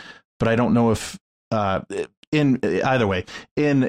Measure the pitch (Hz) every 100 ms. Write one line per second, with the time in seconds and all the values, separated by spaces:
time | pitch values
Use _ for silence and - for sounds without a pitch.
0 | - - _ - 113 117 120 120 117 107
1 | - - _ _ - 110 101 95 - 95
2 | 80 _ - 151 143 127 98 90 131 131
3 | 107 92 - - - - 147 139